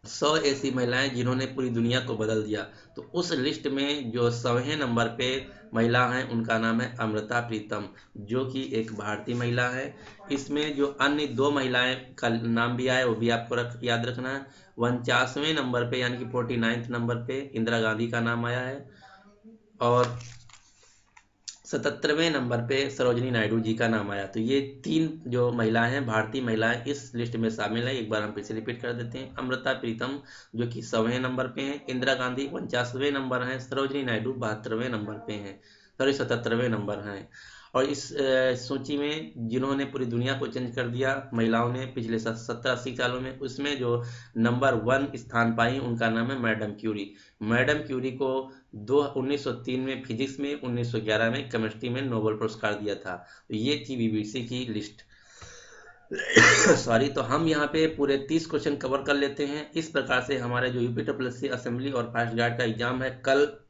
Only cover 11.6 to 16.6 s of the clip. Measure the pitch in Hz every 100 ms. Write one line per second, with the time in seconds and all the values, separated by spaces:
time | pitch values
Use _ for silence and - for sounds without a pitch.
11.6 | 127 123 123 127 - - 120 117 117 117
12.6 | 120 123 127 127 123 110 117 117 - 120
13.6 | 120 - 120 117 120 123 127 135 135 -
14.6 | - - 117 123 120 123 127 143 151 156
15.6 | 127 123 120 127 123 123 117 123 117 123